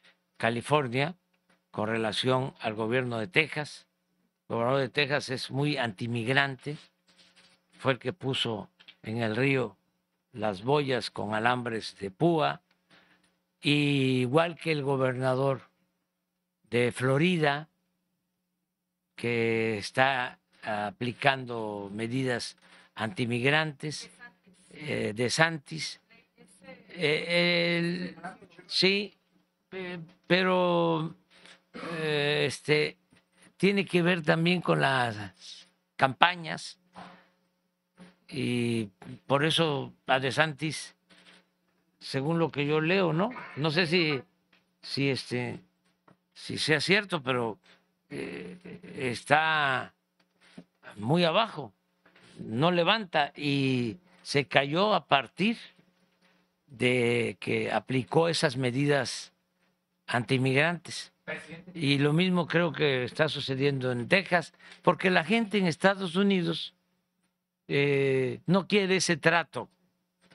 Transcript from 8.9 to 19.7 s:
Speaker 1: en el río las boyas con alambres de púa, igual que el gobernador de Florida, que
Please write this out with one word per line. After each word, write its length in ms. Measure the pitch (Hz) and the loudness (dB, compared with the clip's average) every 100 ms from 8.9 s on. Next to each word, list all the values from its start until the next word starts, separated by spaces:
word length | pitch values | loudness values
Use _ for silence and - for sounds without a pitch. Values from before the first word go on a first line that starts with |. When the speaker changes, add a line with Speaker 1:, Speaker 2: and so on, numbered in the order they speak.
| - | -16
Speaker 1:
en 140 | 110 117 | -8 -4
el 140 | 110 110 | -2 0
río 420 | 139 135 110 - _ _ _ _ _ | 2 0 -2 -8 _ _ _ _ _
las 300 | 107 107 92 | -4 -4 -2
boyas 480 | 120 147 135 123 - | 0 0 0 -2 -4
con 240 | - 101 107 | -6 -4 0
alambres 600 | 117 123 120 110 - - | 0 0 -4 -6 -8 -10
de 100 | 98 | -10
púa, 540 | - 165 160 143 147 _ _ _ - _ _ _ _ _ _ | 0 2 2 0 -4 _ _ _ -20 _ _ _ _ _ _
igual 960 | - 147 143 143 131 127 123 151 170 156 | 0 2 2 2 2 0 2 2 0 -2
que 140 | 165 | -4
el 100 | 151 | -2
gobernador 880 | 135 135 131 127 131 127 139 131 - _ _ _ _ _ _ _ _ _ _ | -2 0 0 0 0 0 0 -2 -8 _ _ _ _ _ _ _ _ _ _
de 200 | 120 123 | 0 0
Florida, 800 | - 127 139 175 175 147 143 160 _ _ _ _ _ _ _ _ _ _ _ _ _ _ - | 0 0 2 2 4 2 0 -6 _ _ _ _ _ _ _ _ _ _ _ _ _ _ -6
que 600 | 120 117 113 113 113 | -2 0 0 0 0